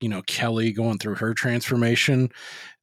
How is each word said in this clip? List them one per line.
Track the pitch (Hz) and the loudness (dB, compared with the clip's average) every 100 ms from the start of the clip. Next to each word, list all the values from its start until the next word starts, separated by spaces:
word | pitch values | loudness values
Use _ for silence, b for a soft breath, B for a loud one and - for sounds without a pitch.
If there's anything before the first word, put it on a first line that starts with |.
you | 117 | -4
know, | 98 | -4
Kelly | - - 120 113 113 | -4 -2 0 2 0
going | 104 113 104 | 2 0 0
through | 107 98 | -2 -2
her | 113 | -2
transformation, | 113 127 120 - 123 117 117 - 131 127 B B B B B | 0 0 0 0 2 4 4 4 4 2 B B B B B